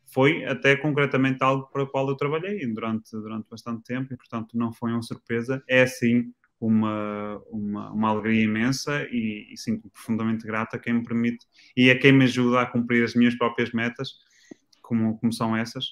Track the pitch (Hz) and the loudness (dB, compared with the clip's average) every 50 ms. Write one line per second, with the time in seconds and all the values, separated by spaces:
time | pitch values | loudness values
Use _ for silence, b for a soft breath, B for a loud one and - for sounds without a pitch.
0 | b - - 131 131 147 170 151 123 - 127 117 - 139 139 139 151 151 139 143 | b -6 0 2 2 2 2 0 -4 -6 -4 0 2 2 2 2 0 -2 0 0
1 | 143 139 147 139 135 135 131 131 135 135 135 139 135 - - 139 139 135 - 135 | 0 0 2 2 2 2 0 0 0 0 0 0 -4 -6 -4 -4 -4 -2 -2 -2
2 | 135 135 139 135 147 143 151 160 175 196 208 202 143 117 110 110 113 113 110 110 | -2 -2 -2 -4 -4 -4 -4 -4 -4 -6 -6 -6 -6 -6 -6 -6 -4 -4 -4 -6
3 | - - - 110 107 107 110 110 110 - 117 110 - 120 117 113 - - 123 131 | -6 -10 -12 -12 -10 -10 -10 -10 -10 -12 -16 -14 -12 -10 -10 -10 -8 -8 -8 -8
4 | 135 131 127 123 _ - 120 113 110 - - 117 117 113 117 - 120 117 113 117 | -8 -8 -10 -14 _ -10 -10 -10 -8 -6 -4 -4 -4 -4 -6 -6 -6 -4 -4 -4
5 | 113 - 117 - _ - 117 117 117 127 135 135 - - 127 127 127 127 - - | -6 -8 -10 -12 _ -6 -6 -4 -4 -4 -6 -6 -2 2 4 4 4 4 2 0
6 | 123 120 117 120 120 120 - _ _ _ _ - 117 113 110 110 110 107 107 107 | 2 4 4 2 2 -2 -8 _ _ _ _ -4 0 2 2 4 2 2 -2 -4
7 | 104 104 104 104 104 104 104 101 - - 113 107 104 104 101 104 104 104 104 107 | -6 -6 -6 -6 -8 -8 -10 -12 -14 -12 -10 -8 -6 -6 -6 -8 -8 -6 -2 0
8 | 110 110 107 107 104 110 110 110 110 107 107 110 113 131 135 135 - 147 143 147 | 0 2 2 0 0 2 2 2 2 2 2 0 0 0 -2 -2 -4 -4 -4 -4
9 | 139 - 120 120 110 110 107 104 104 - - - - 117 110 107 - 101 _ - | -4 -4 -4 -4 -4 -4 -6 -8 -12 -16 -18 -10 -6 -6 -6 -6 -6 -12 _ -12
10 | - - 113 110 113 113 113 110 110 107 110 107 113 - - 117 - 120 120 117 | -6 -4 -2 -2 0 -2 -2 -2 -4 -4 -4 -4 -4 -4 -6 -8 -4 -2 -2 -2
11 | 117 - 117 117 117 117 117 - _ _ b b b b b 127 123 127 127 123 | -2 -2 -2 0 0 -2 -2 -4 _ _ b b b b b 6 6 6 8 8
12 | - 135 135 135 131 123 113 127 123 120 123 123 120 120 - 120 117 117 120 120 | 8 8 8 8 6 4 4 2 2 4 4 2 2 0 0 -2 0 2 2 2
13 | 117 113 - 120 120 120 120 - 120 117 - - 117 110 - 113 117 120 - - | 2 2 2 4 4 4 2 2 -2 0 0 0 -2 -2 -2 -2 -4 -4 -4 -6
14 | 135 - - B B B B B B B B B B _ _ _ - - 120 113 | -10 -12 -12 B B B B B B B B B B _ _ _ -8 -4 -2 0
15 | 110 110 110 110 - 117 113 - 120 113 110 110 117 117 - 131 - - | 0 0 -2 -2 -2 -2 -2 -2 -2 -2 0 -2 -2 -4 -8 -10 -10 -10